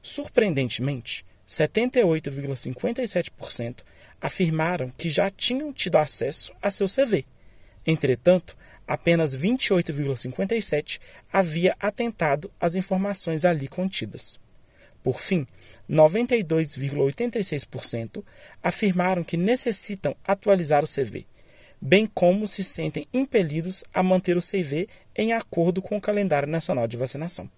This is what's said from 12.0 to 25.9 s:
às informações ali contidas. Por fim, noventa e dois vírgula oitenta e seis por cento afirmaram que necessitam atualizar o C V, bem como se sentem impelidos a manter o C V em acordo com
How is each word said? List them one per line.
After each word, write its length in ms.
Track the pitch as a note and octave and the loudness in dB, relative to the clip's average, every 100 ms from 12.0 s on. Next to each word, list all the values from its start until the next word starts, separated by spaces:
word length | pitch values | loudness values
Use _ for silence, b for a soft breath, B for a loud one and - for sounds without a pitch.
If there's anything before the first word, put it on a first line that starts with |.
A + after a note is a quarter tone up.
| A#3 - D#3+ C#3+ - _ | -6 -2 -2 -2 -4 _
às 160 | E3+ | -2
informações 680 | F3 F3+ F#3 G3 G3 - D#3+ | -2 -2 -2 -2 0 0 2
ali 240 | F3 E3 C3+ | 0 0 -4
contidas. 720 | - F#3 - G#2 - - - - - b b b b | -6 -6 -4 -8 -2 -2 -2 -14 -20 b b b b
Por 180 | - - | -4 0
fim, 260 | - F#3 C3 B B B - | 2 0 -4 B B B -4
noventa 480 | D#3 D#3 F#3 B3 | 4 4 4 0
e 80 | A#3+ | -2
dois 320 | E3+ D#3+ D#3+ | 0 0 0
vírgula 300 | - C3+ C#3+ | -2 -4 0
oitenta 340 | C#3 C#3+ A#3+ A#3 | -2 0 -4 -2
e 60 | |
seis 220 | G3 D3 - | -2 0 -4
por 180 | B2 | -2
cento 400 | - A#2 A2+ - - B B B | -2 -2 -6 -12 -16 B B B
afirmaram 600 | F3 - G#3+ F3+ F3+ F#3 | -2 2 2 0 0 0
que 140 | E3 E3+ | -2 -2
necessitam 800 | F#3 B3+ - G#3+ - G3+ - C#3 | 0 0 2 2 2 0 -6 -6
atualizar 580 | - G3 - G3 D#3 D3 | -4 -2 2 2 4 2
o 40 | D3 | 2
C 180 | - | 0
V, 220 | B2 - - b b b b b | -2 -6 -14 b b b b b
bem 240 | C#3 F#3 A3 | 2 2 2
como 420 | - F3 F#3+ G#3+ | 2 2 2 0
se 140 | - | 2
sentem 440 | F#3+ - D#3 D#3 D3 | 4 2 0 -6 -6
impelidos 680 | B3 C#4 A3+ E3+ D3+ E3 F#3 - | -4 0 0 0 -2 0 0 0
a 100 | - | 0
manter 340 | F#3 F#3 F3+ F3 | 2 2 2 2
o 40 | |
C 200 | F3 G3 | 2 0
V 260 | D#3 C#3+ F#3+ b b - | -2 -4 -6 b b -4
em 160 | G#3+ | -2
acordo 500 | A3+ - - E3+ F#3 | -2 -4 0 0 0
com 140 | F#3+ | -4